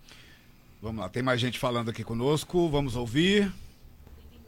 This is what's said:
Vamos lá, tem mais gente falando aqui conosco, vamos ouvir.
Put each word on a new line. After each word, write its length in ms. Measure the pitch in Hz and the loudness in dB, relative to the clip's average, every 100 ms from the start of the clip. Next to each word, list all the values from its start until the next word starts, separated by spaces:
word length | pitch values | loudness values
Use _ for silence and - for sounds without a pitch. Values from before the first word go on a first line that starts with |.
| - - - - - - - - | -20 -20 -20 -20 -20 -20 -20 -14
Vamos 220 | 107 113 | -10 -8
lá, 80 | 92 | -6
tem 120 | 120 | -2
mais 160 | 131 120 | 0 2
gente 200 | 123 - | 0 0
falando 320 | 131 120 117 | -2 0 -2
aqui 120 | 110 | -6
conosco, 680 | 110 117 131 151 - 180 170 | -6 -2 2 0 0 2 2
vamos 260 | 143 139 117 | 2 0 -2
ouvir. 560 | 120 127 180 208 202 - - - - - - - - - | -2 2 4 4 2 -2 -14 -20 -20 -20 -20 -20 -20 -20